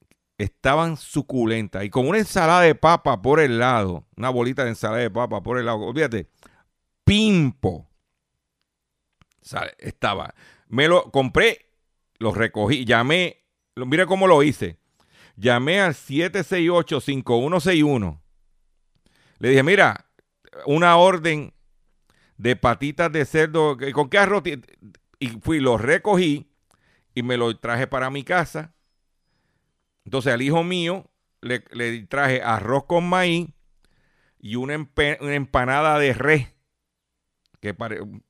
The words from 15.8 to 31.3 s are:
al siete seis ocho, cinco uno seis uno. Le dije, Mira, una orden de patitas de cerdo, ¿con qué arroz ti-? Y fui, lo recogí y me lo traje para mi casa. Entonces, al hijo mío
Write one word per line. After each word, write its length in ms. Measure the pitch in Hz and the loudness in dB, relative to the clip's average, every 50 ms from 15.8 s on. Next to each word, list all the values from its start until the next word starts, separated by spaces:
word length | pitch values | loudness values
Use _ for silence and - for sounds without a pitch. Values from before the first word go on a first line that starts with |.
al 160 | 196 175 139 | 2 0 -2
siete 480 | - - - 135 147 170 185 175 202 165 | -4 -8 -6 -4 -2 -2 -2 -2 -4 -4
seis 260 | - 190 180 165 170 175 | -2 -2 0 0 2 2
ocho, 280 | 170 160 - 160 131 | 2 0 0 -4 -4
cinco 380 | - - 139 135 - - 120 117 | -4 -4 -6 -4 -2 0 0 0
uno 200 | 127 151 180 180 | 0 0 -2 -2
seis 240 | 135 190 180 156 151 | 0 0 2 2 2
uno. 400 | 147 139 120 101 85 76 80 _ _ _ _ _ _ _ _ _ _ _ _ _ _ _ _ _ _ _ _ _ _ _ - | 2 0 0 -2 -4 -8 -10 _ _ _ _ _ _ _ _ _ _ _ _ _ _ _ _ _ _ _ _ _ _ _ -4
Le 80 | 117 123 | 0 2
dije, 160 | 135 135 131 | 4 4 4
Mira, 420 | 160 196 202 175 123 95 - - _ _ _ _ _ _ _ _ _ - - - | 4 4 4 4 2 2 -2 -10 _ _ _ _ _ _ _ _ _ -20 -10 -4
una 300 | 139 143 160 175 175 170 | 0 0 4 6 6 6
orden 580 | 170 180 190 185 170 156 165 156 151 131 - - _ _ _ _ _ _ _ _ _ _ _ _ _ _ _ _ - | 8 6 6 4 2 -2 -2 -4 -4 -6 -12 -18 _ _ _ _ _ _ _ _ _ _ _ _ _ _ _ _ -6
de 180 | 98 123 123 | -2 -2 -2
patitas 560 | - - 127 117 - 139 147 143 - 170 165 151 | 0 2 0 0 0 -2 -6 -2 -2 -2 -2 0
de 120 | 160 139 | -2 -4
cerdo, 520 | - - 160 156 160 156 165 156 147 139 117 139 139 127 | -2 0 0 0 2 2 0 0 0 0 -4 -6 -6 -2
¿con 140 | 143 147 131 | -2 -2 0
qué 80 | 190 202 | 2 2
arroz 240 | 202 185 202 196 143 | 2 2 0 -2 -2
ti-? 200 | 175 143 123 - _ _ _ 98 104 85 _ _ _ _ - | -4 -10 -10 -12 _ _ _ -20 -20 -20 _ _ _ _ -10
Y 80 | 135 120 113 107 - | -10 -10 -10 -8 -4
fui, 180 | 147 160 151 | -2 -2 0
lo 180 | 135 127 120 107 | 2 2 2 2
recogí 720 | 107 131 165 190 - 214 208 180 185 156 143 147 - _ _ _ _ _ _ _ _ _ _ _ _ _ - | 2 0 0 0 2 2 2 2 2 0 -2 -4 -6 _ _ _ _ _ _ _ _ _ _ _ _ _ -8
y 80 | 123 120 | -6 -4
me 140 | 123 127 120 | -2 -2 0
lo 180 | 120 117 113 - | 0 -2 -2 -4
traje 280 | - 117 120 120 135 | -6 -4 -4 -4 -4
para 240 | 127 139 127 127 131 | -4 -4 -4 -4 -4
mi 140 | 135 143 131 | -6 -8 -6
casa. 500 | - 180 180 160 - - 156 156 160 _ _ _ _ _ _ _ _ _ _ _ _ _ _ _ _ _ _ _ _ _ _ _ _ _ _ - | -2 -2 -2 -2 -2 -6 -12 -14 -14 _ _ _ _ _ _ _ _ _ _ _ _ _ _ _ _ _ _ _ _ _ _ _ _ _ _ -14
Entonces, 280 | - 104 135 120 139 120 | -8 -6 -4 0 0 0
al 100 | 117 131 | 0 0
hijo 200 | 143 156 165 170 | 0 0 0 0
mío 460 | 175 185 180 170 165 185 190 - _ _ _ _ _ | -2 -2 -4 -2 -4 -4 -6 -10 _ _ _ _ _